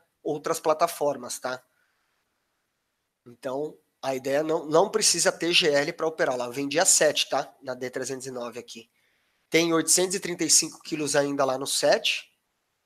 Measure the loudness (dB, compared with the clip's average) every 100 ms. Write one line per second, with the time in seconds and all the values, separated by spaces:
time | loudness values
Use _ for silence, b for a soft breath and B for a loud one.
0 | _ _ -6 -6 -4 -2 0 2 0 0
1 | -2 -2 -8 -8 -8 -8 -12 _ _ _
2 | _ _ _ _ _ _ _ _ _ _
3 | _ _ -20 -14 -8 -8 -8 -12 _ _
4 | -6 -4 -2 0 0 -2 2 4 4 2
5 | 2 2 0 0 2 2 4 2 0 -2
6 | -4 0 0 0 -4 -4 -2 2 4 4
7 | 4 2 -2 -2 -4 _ -12 -8 -8 -6
8 | -6 -8 -8 -10 -10 -12 -14 -18 -20 _
9 | _ _ _ _ _ 2 4 2 4 2
10 | 2 -2 -6 -4 2 2 2 -8 -10 -6
11 | 0 0 0 0 0 0 -4 0 2 2
12 | 2 -4 -8 _ _ _ _ _